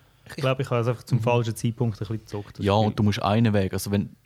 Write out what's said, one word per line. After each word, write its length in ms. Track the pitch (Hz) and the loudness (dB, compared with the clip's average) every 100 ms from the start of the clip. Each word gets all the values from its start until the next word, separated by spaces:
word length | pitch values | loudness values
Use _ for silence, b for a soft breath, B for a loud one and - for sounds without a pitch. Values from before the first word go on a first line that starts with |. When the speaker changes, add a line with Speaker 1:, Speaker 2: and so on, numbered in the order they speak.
| _ _ - | _ _ -16
Speaker 1:
Ich 80 | - | -4
glaube, 240 | 131 131 | -2 -2
ich 80 | 131 | -2
habe 120 | 123 | -2
es 40 | 117 | -2
einfach 160 | 113 | -4
zum 120 | - 127 | -2 -2
Speaker 2:
Mhm. 60 | |
Speaker 1:
falschen 340 | 113 120 117 107 | 2 0 0 -4
Zeitpunkt 400 | 120 113 120 107 | -4 -2 -4 -4
ein 20 | |
bisschen 180 | 107 110 | -6 -8
gezockt, 400 | - 104 101 - | -8 -12 -12 -4
das 80 | 101 | 2
Speaker 3:
Ja, 80 | |
Speaker 1:
Spiel. 120 | 101 107 | 4 4
Speaker 3:
und 100 | - | 2
du 40 | |
musst 200 | 104 101 | 2 2
einen 320 | - 107 117 | 2 4 4
Weg. 180 | 104 95 | 4 0
Also 180 | 95 101 | -2 0
wenn 200 | 101 - - | 0 -2 -8